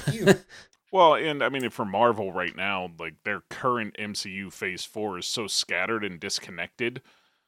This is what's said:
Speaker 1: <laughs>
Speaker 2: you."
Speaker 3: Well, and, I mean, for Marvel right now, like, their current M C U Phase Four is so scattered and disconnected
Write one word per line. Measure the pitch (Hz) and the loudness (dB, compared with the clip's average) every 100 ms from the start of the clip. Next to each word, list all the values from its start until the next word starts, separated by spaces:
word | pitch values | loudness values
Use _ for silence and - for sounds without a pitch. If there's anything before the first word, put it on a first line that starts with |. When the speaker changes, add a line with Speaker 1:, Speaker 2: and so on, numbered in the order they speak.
| - | -4
Speaker 1:
<laughs> | |
Speaker 2:
you." | 113 196 190 - - - _ _ | 2 6 6 2 -20 -20 _ _
Speaker 3:
Well, | 190 165 139 | 6 8 6
and, | 156 143 | 2 0
I | 123 | 0
mean, | 135 120 | 0 -4
for | - | -2
Marvel | 107 98 120 104 95 | 0 4 4 4 -2
right | 90 90 - | -2 -4 -2
now, | 98 95 90 82 | -2 -2 -4 -8
like, | 82 80 107 | -12 -8 -6
their | 95 - | -6 -8
current | - 131 120 107 - | -2 0 0 -2 -6
M | 104 98 | -8 -6
C | 101 | -8
U | 95 95 | -8 -8
Phase | - 98 90 - | -6 -6 -6 -8
Four | 107 107 90 | -6 -4 -4
is | 87 | -4
so | - 104 | -4 -4
scattered | - - 90 95 113 104 | -2 -2 0 0 0 -4
and | 85 | -6
disconnected | 98 - - 87 87 - 120 131 - _ _ _ | -6 -6 -6 -10 -8 -4 -4 -4 -14 _ _ _